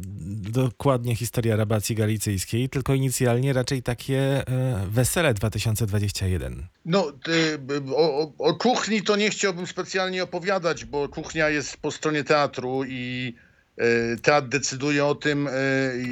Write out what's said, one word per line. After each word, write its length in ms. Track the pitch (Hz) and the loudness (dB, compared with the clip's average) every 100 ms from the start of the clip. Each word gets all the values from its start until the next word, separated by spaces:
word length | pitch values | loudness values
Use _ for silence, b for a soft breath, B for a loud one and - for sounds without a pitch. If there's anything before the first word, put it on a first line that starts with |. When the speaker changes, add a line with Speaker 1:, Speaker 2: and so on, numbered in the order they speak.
| 92 98 85 110 95 | -8 -10 -8 -8 -4
Speaker 1:
dokładnie 640 | 120 131 - 139 127 120 113 | 0 0 0 2 2 0 -2
historia 400 | 117 - 113 107 | -2 0 2 2
rabacji 400 | 107 110 - 113 | 2 0 0 0
galicyjskiej, 720 | 107 110 107 98 - 113 131 | 0 0 0 -2 -2 -2 -2
tylko 240 | 139 123 | -2 0
inicjalnie 600 | 135 135 - 127 120 135 | 0 0 2 2 4 2
raczej 300 | 127 123 135 | 2 0 -2
takie, 360 | 120 117 - 135 | -2 -4 -2 0
e, 240 | 135 139 - 127 131 104 95 | 2 0 0 0 0 0 0
wesele 440 | 113 120 - 160 | 2 2 4 2
dwa 160 | 101 113 | 2 0
tysiące 360 | 110 113 107 110 | 0 0 0 0
dwadzieścia 420 | 104 101 - 95 | 0 0 0 0
jeden. 400 | 90 67 62 - _ 165 | 0 -2 -8 -12 _ 0
Speaker 2:
No, 240 | 196 156 139 160 | 2 2 -4 -2
y, 680 | 165 160 151 131 143 135 135 | 2 2 -2 -4 -6 0 2
o, 260 | 165 135 | 2 2
o, 120 | 156 - | -4 -2
o 160 | 151 | 0
kuchni 480 | 170 - 247 196 214 | 2 2 2 0 0
to 140 | 202 208 | 2 2
nie 140 | 208 | 2
chciałbym 380 | - 196 175 175 | 0 -2 -2 -6
specjalnie 560 | - 170 190 185 185 | -8 -4 -2 -2 -2
opowiadać, 600 | 175 175 175 190 165 139 113 | -4 -4 -2 0 0 -2 -4
bo 240 | 143 139 | -4 -4
kuchnia 400 | 160 156 160 151 | -6 -6 0 2
jest 280 | 151 143 - | 2 -2 -6
po 140 | 151 | -6
stronie 320 | - 156 151 | -4 -2 0
teatru 600 | 131 156 139 135 127 131 135 | 2 2 2 0 -4 -2 -4
i, 460 | 127 123 127 127 113 B B B - | -6 -6 -4 -6 -8 B B B 0
e, 400 | 117 117 117 117 | 2 4 2 0
teatr 300 | - 147 127 | 4 4 4
decyduje 580 | 135 - 131 143 143 143 | -2 -2 -2 0 2 2
o 100 | 143 | 2
tym, 320 | 147 143 143 | 0 0 0
e, 40 | 131 135 135 135 123 123 | 0 2 2 0 -2 -4